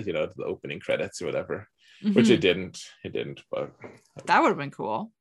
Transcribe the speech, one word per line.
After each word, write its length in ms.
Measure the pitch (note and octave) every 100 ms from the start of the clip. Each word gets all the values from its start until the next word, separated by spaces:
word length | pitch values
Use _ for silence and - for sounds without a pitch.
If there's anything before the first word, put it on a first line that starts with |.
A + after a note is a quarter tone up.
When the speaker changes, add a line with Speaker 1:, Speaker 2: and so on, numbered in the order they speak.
| G2+
Speaker 1:
you 80 |
know, 160 | D#2+ D#2 -
the 80 | -
opening 340 | - - F2+
credits 420 | - - G2 -
or 40 | D#2+
whatever, 420 | - - D2 G2+ _ _ - G3+
which 160 | G3 A2+
it 60 | B2
Speaker 2:
Mm-hmm. 60 |
Speaker 1:
didn't. 380 | F#2+ F2 F#2 - - -
It 80 | -
didn't, 300 | A1+ C#2+ C#2 -
but 220 | - C#2+ - - - _ - -
Speaker 2:
That 160 | F3+
would 60 | D#4
have 80 | F3+
been 140 | C#3
cool. 400 | - G#2+ G#2+ A3 _